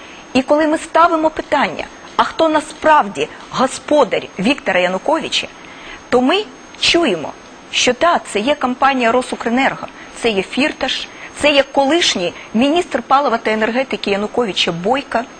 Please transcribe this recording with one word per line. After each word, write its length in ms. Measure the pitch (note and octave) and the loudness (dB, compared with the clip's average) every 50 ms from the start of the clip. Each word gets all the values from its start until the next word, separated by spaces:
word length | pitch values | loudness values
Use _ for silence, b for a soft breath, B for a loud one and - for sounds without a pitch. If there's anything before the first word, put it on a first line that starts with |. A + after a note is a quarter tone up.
| B B B B B B - | B B B B B B 0
і 80 | B3+ | 0
коли 260 | C4 - D4 D4 D#4+ D4+ | 2 4 2 2 4 2
ми 100 | D#4 D#4+ | 0 -2
ставимо 520 | - - - D#4+ E4 F4 E4+ D#4+ D#4 D#4 | -2 0 2 4 4 4 4 2 0 0
питання, 560 | - - - - D4+ C#4+ A#3 F#3+ D3+ - - - - - - - - | 0 -2 -6 -2 0 0 0 0 -4 -6 -10 -12 -14 -18 -20 -8 -2
а 80 | - A#3 | -2 0
хто 260 | A#3+ - - E4 D#4+ | 0 0 0 2 2
насправді 760 | D#4 D4+ D4 - - - - D#4 D#4 D4+ A#3 G3+ - C#3 D3 - B B B B | 2 2 -2 -4 -8 -2 2 4 4 4 4 0 -2 -6 -6 -6 B B B B
господар 720 | B E3 B3 C4 - - - - D4 D4+ B3+ F#3 E3+ D#3+ - - - - | B -2 -2 -2 -2 -6 -4 0 2 2 4 2 0 -4 -4 -4 -6 -2
Віктора 400 | F#3 A3+ C#4+ - - G#3+ F#3 F3+ | 0 0 0 0 0 0 2 2
Януковича, 680 | - F3+ F#3 F#3+ - - D4+ D#4+ - C3 - - - - - B B B B B B B B B B B | 2 2 0 -2 -2 0 0 0 -2 -2 -4 -4 -4 -6 -10 B B B B B B B B B B B
то 120 | - B3 | 0 2
ми 220 | B3+ C4+ F4 G4 G#4+ - - - - - - - | 4 4 2 0 -2 -4 -10 -20 -20 -20 -12 -4
чуємо, 540 | - - - E4+ E4+ C4 F3+ D#3+ C#3 - - - - - - - - - | 0 2 2 4 2 2 0 -2 -4 -8 -12 -14 -18 -20 -20 -20 -16 -8
що 220 | - - - B3+ B3 | -4 -2 0 0 2
так, 280 | - D#4+ E4+ E4+ B3 - - - | 2 2 2 2 2 0 -4 -4
це 60 | G3+ | -2
є 160 | G#3+ C#4 D4 | 0 0 0
компанія 560 | D4 - B3 B3+ - C4+ C4+ C#4 B3+ A#3+ A3+ | 0 0 -4 -2 2 2 2 2 2 2 2
«Росукренерго», 760 | A3+ B3+ B3 - A#3 - - A#3 A3+ B3+ C4+ G#3 E3+ - - - B B B B B - | 2 2 0 -2 -6 -6 -4 -2 0 2 0 0 -2 -4 -10 -14 B B B B B -4
це 80 | - A#3 | -2 -2
є 140 | G#3+ G3 F#3 | 0 0 -2
Фірташ, 640 | - - B3 C#4 D#4 - - - B3+ - - - B B B B B B - | -2 -2 0 0 0 -2 -4 -4 -4 -4 -6 -8 B B B B B B 0
це 100 | - D4 | 2 2
є 120 | D4 C#4 C4+ | 4 4 2
колишній 680 | - - C#4 C#4 C4 D#4 F4 F4 - - G3+ F3 E3+ - B B B B | 2 2 0 2 2 2 2 2 0 0 0 -2 -4 -6 B B B B
міністр 480 | A3 B3+ C#4+ D4+ F4 F4 - - B3+ | 2 2 2 2 2 0 0 -2 -4
палива 360 | A#3+ - C4+ C4+ D4 C4 A3 A#3 | 0 2 2 2 2 2 0 0
та 140 | - A3 | 0 0
енергетики 600 | G#3+ G#3+ A3 A3+ A3+ B3+ C4+ - - G3 - G#3 | 0 0 0 0 0 0 -2 -2 -4 -6 -2 -2
Януковича 600 | G3 G3 G#3 G#3 - A#3+ A#3+ G3+ E3 - - G3 | -2 -2 -2 -2 -2 -2 -2 -2 0 -2 -2 -2
Бойко 500 | E3+ E3+ F3 G#3 B3+ C#4 C4+ - - A3+ B3 - - - | -2 -2 0 0 0 -2 -2 -2 -4 -4 -4 -4 -8 -8